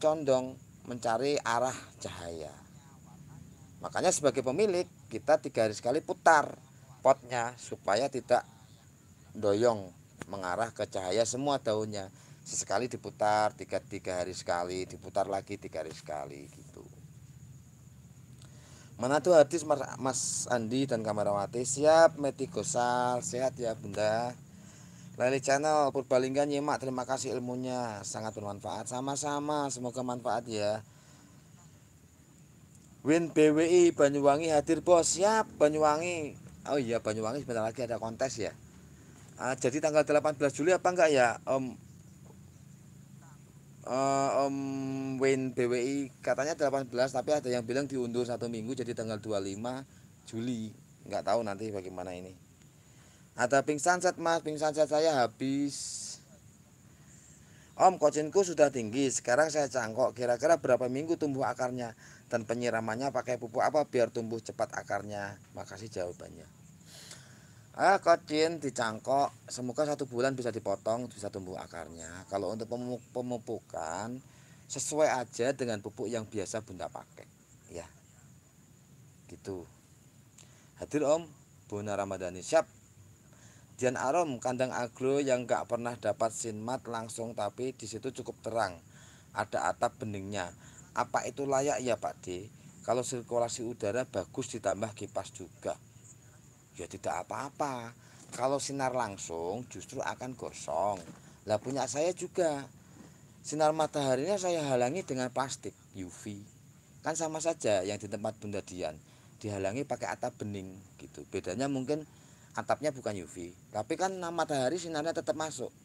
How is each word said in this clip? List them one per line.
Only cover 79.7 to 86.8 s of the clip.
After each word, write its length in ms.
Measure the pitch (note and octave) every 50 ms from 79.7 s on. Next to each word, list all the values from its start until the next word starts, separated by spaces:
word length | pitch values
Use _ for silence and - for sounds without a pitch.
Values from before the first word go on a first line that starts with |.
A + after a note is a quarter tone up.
| - - - - - - - - - - - - - - - - - - - - - - F2
Hadir 240 | - - D3+ D3
Om, 240 | C3+ D3+ E3 E3+ D3+ - - - - - - - -
Bona 240 | G#2 G2+ G#2 G#2+ G2+
Ramadhani, 480 | G2 G2 G2 F#2+ F#2 F#2 F2+ F2+ F#2 F2+
siap. 240 | - D#3 D#3+ D#3 - - - - - - - - - - - - - - - - - - - - - - -
Dian 160 | B2 B2+ B2+
Arom, 480 | F2 G2 B2+ D3 F3 F3 D#3 C3 A2+ -
kandang 320 | B2+ B2+ B2 C3 B2+ F#2
agro 480 | G2+ B2 A2+ - - B2+ C3 C#3 C#3+ C#3+
yang 240 | C3+ B2+ B2 B2
nggak 240 | A2+ B2 E2+ - -
pernah 240 | A#2+ A#2 A#2+ A#2+ B2
dapat 400 | G#2+ - G#2+ G#2 - A2 A2+ A2
sinmat 480 | - - A#2 G#2+ G#2 A2 A#2 C3 B2+